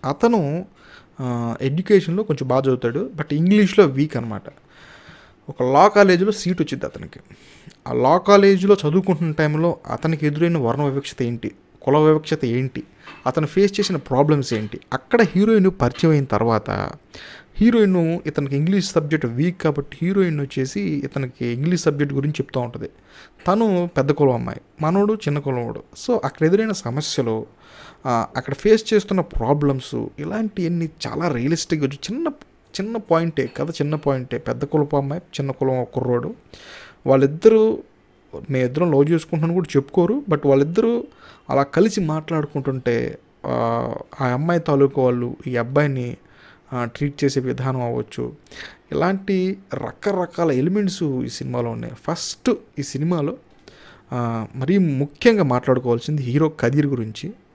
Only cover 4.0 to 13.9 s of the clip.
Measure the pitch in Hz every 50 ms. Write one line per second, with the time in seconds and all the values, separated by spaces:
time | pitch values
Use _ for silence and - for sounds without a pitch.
4 | 147 151 - 123 120 113 107 98 - - - - _ _ _ - - - - -
5 | - - - - - - _ _ _ - 143 - 127 127 135 143 180 208 208 208
6 | 202 190 180 170 190 214 202 196 - 175 180 - 160 - 135 135 - - - -
7 | - - - - - _ - _ - - - - - - - _ _ - 123 123
8 | 123 131 160 180 180 202 202 202 196 196 196 185 185 196 202 190 - 147 156 190
9 | 190 196 180 147 170 160 151 - 156 151 151 156 165 175 - - - - - -
10 | - 160 165 143 156 151 147 151 170 170 170 156 123 113 117 135 147 143 135 139
11 | 139 - - - 127 120 120 113 - 101 - _ _ _ _ _ - - 135 156
12 | 151 156 156 156 156 - 160 151 - 120 117 123 131 131 - - - - _ _
13 | - - - - - 127 127 160 156 151 - 185 202 202 202 - 202 -